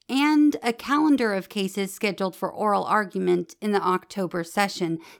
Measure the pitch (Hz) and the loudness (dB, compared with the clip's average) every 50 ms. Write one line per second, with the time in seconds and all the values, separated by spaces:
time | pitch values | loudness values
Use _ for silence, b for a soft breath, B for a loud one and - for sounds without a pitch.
0 | B - 240 269 285 302 302 294 302 294 285 - - 240 226 233 - - 277 294 | B -4 -2 0 2 4 4 6 6 4 4 2 0 -4 -4 -4 -4 -2 0 2
1 | 311 311 285 262 240 220 202 190 180 - - 214 190 190 - 202 196 190 - - | 4 4 4 4 2 0 0 -2 -4 -6 -4 -4 -4 -2 -2 -4 -4 -4 -4 -4
2 | - 208 185 - 190 190 180 - - 180 - - 208 214 202 196 185 - 185 214 | -4 -4 -2 -2 -2 -4 -4 -4 -6 -6 -4 -2 0 0 2 0 0 2 0 0
3 | 214 180 - 190 185 180 180 175 175 - - - - 214 202 196 165 180 185 185 | 0 -2 -4 -2 0 2 0 0 0 -4 -10 -8 -4 -2 0 0 2 0 0 -2
4 | - - - 202 190 165 - 180 165 - - 202 202 196 - - 185 165 165 165 | -2 -6 -8 -6 -6 -4 -4 -6 -8 -4 -2 -2 -2 -2 -2 -4 -4 -4 -4 -4
5 | B B B B | B B B B